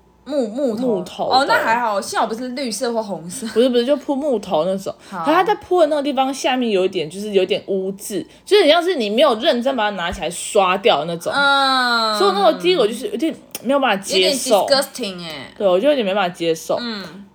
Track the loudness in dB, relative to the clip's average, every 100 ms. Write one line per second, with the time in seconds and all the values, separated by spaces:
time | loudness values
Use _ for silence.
0 | _ _ -6 -4 -2 -2 -2 0 0 -2
1 | -4 -6 -2 0 2 0 0 0 0 -4
2 | -4 -2 -2 -4 -8 -8 -8 -4 -4 -4
3 | -6 -8 -10 -10 -2 2 2 2 2 0
4 | -2 -2 -2 -2 0 0 0 -4 -6 -12
5 | -12 -4 2 2 2 -2 0 2 4 2
6 | 0 0 0 0 -2 0 0 2 0 -2
7 | -6 -6 -2 2 2 0 -2 -4 -4 -8
8 | -8 -8 -8 -14 2 4 6 4 2 0
9 | 0 4 4 4 2 0 0 0 -2 -2
10 | -6 -6 -8 -8 -2 2 4 4 4 4
11 | 0 -6 -2 0 2 4 2 2 2 0
12 | 0 2 2 4 2 4 2 2 2 -2
13 | -6 -4 -4 -4 -12 -8 -2 0 2 0
14 | 0 0 2 0 2 2 4 0 0 -6
15 | -10 -8 -12 -12 -14 -2 2 2 2 2
16 | 0 0 -2 -2 -2 -2 -2 -4 -4 -8
17 | -12 -16 -20